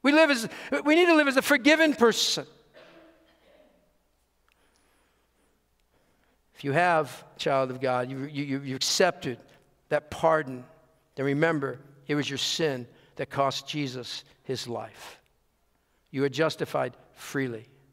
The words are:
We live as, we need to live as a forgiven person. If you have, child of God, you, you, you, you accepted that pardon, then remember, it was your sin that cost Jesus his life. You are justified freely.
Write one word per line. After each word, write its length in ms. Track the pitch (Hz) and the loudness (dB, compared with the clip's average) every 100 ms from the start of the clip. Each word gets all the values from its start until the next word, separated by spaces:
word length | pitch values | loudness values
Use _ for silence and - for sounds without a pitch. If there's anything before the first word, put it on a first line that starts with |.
We 80 | 262 | 6
live 180 | 302 311 | 6 6
as, 200 | 254 220 - - 285 | 4 -2 -10 -6 -2
we 120 | 285 320 | 2 4
need 100 | 349 | 6
to 100 | 320 | 6
live 120 | 285 | 4
as 100 | 262 | 2
a 40 | |
forgiven 520 | - 285 240 311 320 | 2 4 6 6 4
person. 520 | 269 233 - - - 135 _ _ - - - - _ _ _ _ _ _ _ _ _ _ _ _ _ _ _ _ _ _ _ _ _ _ _ _ _ _ _ _ _ _ _ _ _ _ - | 4 4 4 -2 -4 -8 _ _ -20 -20 -20 -20 _ _ _ _ _ _ _ _ _ _ _ _ _ _ _ _ _ _ _ _ _ _ _ _ _ _ _ _ _ _ _ _ _ _ -10
If 80 | |
you 100 | 139 | -2
have, 500 | 143 180 160 139 - - - | 2 2 2 -2 -10 -20 -6
child 340 | 160 135 131 | 0 0 0
of 100 | 127 | -2
God, 300 | 131 123 127 | -2 -2 -4
you, 140 | 135 143 | -8 -8
you, 180 | 143 | -8
you, 160 | 143 135 | -4 -6
you 140 | 139 131 | -6 -6
accepted 640 | - - 180 175 139 120 - _ _ _ _ | -2 2 2 2 -10 -10 -16 _ _ _ _
that 220 | 151 - | -6 -6
pardon, 520 | - 165 156 135 127 123 _ _ _ _ - | 0 2 2 0 -10 -14 _ _ _ _ -4
then 100 | 139 | -2
remember, 540 | 143 165 156 135 127 - - - | 2 2 0 -4 -8 -18 -20 -4
it 60 | |
was 160 | 147 139 | -2 -2
your 80 | 135 | -4
sin 500 | - - 160 127 117 _ _ - | -4 -2 -2 -4 -10 _ _ -10
that 160 | 139 | -6
cost 360 | 139 139 - - | -2 -2 -2 -8
Jesus 560 | 151 139 127 117 - - _ | -6 -6 -8 -12 -14 -16 _
his 240 | - 127 123 | -10 -8 -8
life. 520 | 113 117 - - - _ _ _ _ _ _ _ _ _ | -10 -10 -18 -20 -20 _ _ _ _ _ _ _ _ _
You 120 | 139 | -4
are 60 | 139 | -4
justified 680 | 123 160 - 156 143 131 - _ | 0 -2 -2 -6 -4 -6 -8 _
freely. 540 | - - 143 131 113 113 _ _ | -20 -8 -6 -4 -8 -14 _ _